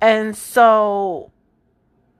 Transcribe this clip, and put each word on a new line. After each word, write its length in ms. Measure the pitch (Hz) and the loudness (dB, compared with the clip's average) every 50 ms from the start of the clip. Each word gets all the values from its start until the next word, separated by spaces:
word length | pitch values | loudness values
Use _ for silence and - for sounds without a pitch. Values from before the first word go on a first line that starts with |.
And 340 | 220 220 220 220 214 220 208 | 0 0 0 0 -4 -8 -10
so 960 | - - - - 247 233 226 220 214 214 208 202 202 196 190 170 - - - _ _ _ _ _ _ _ _ _ _ _ _ _ _ _ _ _ | -12 -16 -4 2 4 4 4 4 2 0 -2 -2 -4 -6 -6 -8 -10 -14 -18 _ _ _ _ _ _ _ _ _ _ _ _ _ _ _ _ _